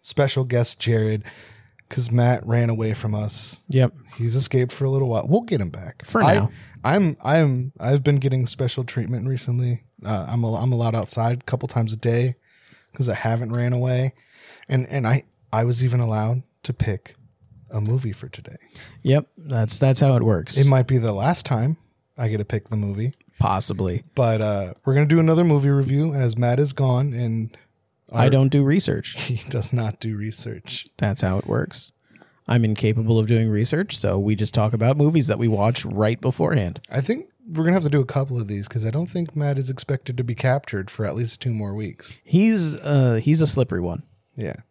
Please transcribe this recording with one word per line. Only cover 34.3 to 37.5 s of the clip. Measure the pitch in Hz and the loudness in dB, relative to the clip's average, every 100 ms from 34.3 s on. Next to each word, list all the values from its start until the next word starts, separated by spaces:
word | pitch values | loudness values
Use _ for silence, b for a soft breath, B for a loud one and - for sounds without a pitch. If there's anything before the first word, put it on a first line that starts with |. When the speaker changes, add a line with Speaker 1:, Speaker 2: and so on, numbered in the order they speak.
| 107 | 0
Speaker 2:
just | 107 - | 0 0
talk | 110 | 0
about | 113 117 147 | 2 0 4
movies | 147 165 139 | 4 4 0
that | - | 0
we | 117 | 2
watch | 104 104 123 - | 2 2 0 -4
right | 104 107 120 | 0 0 0
beforehand. | 127 - 160 160 90 - - | -2 0 0 2 -2 -6 -6
Speaker 1:
I | - | -6
think | 135 254 381 _ | -2 -4 -6 _
we're | 226 | -10